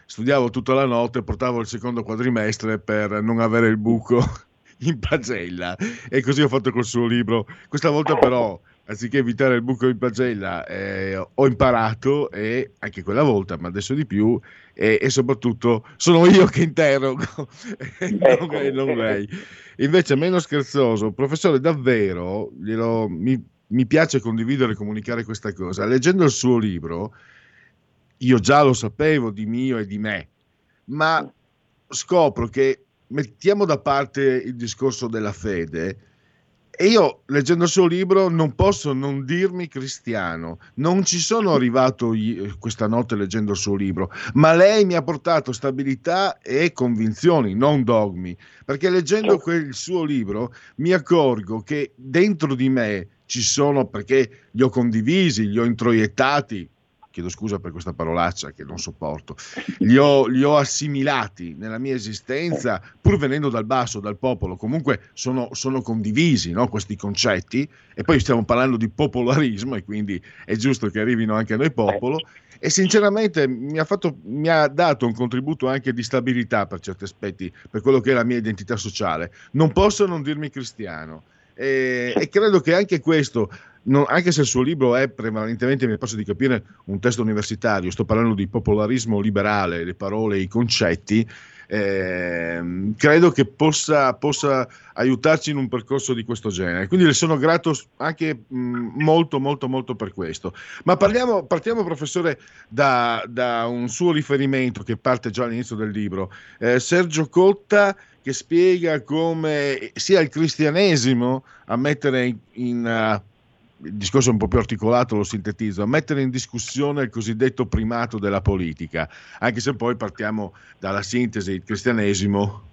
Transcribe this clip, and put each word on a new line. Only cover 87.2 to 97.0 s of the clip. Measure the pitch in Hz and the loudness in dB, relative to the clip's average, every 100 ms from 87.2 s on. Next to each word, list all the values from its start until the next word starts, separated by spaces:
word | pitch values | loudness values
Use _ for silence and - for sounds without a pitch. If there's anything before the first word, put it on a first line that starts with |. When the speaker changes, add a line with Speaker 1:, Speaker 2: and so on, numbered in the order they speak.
Speaker 1:
universitario, | 110 107 104 104 117 101 90 | -2 -2 -4 -2 0 0 -2
sto | 90 101 | -4 0
parlando | 110 117 | 2 2
di | 101 95 | 0 -2
popolarismo | 117 110 104 107 127 113 104 | -2 0 0 2 -2 -2 -2
liberale, | 104 101 104 104 92 85 | 0 0 0 0 0 -4
le | 85 | -6
parole, | 90 98 107 107 98 | -8 -6 -4 -2 -2
i | 92 | -2
concetti, | 113 117 - 92 90 - 107 110 - - - - | -2 0 0 0 0 0 0 0 -6 -20 -20 -8
ehm, | 107 98 98 92 90 87 85 85 85 87 90 98 107 | -4 -2 -2 -4 -4 -4 -4 -6 -6 -6 -6 -6 0
credo | 147 160 175 | 4 6 6
che | 165 135 | 4 -2
possa, | - 156 151 - 147 135 | 0 0 0 0 2 2
possa | 113 147 139 143 131 117 - - | 0 -4 -2 0 0 -2 -10 -18
aiutarci | - 127 123 151 127 151 | -2 0 2 2 2 0
in | 147 | -4
un | 123 | -4
percorso | 123 110 135 - | -4 -4 -4 -2
di | 117 | -4
questo | 110 - 110 | -4 -6 -6
genere. | 90 90 87 101 | -4 -2 -2 0
Quindi | 185 | 4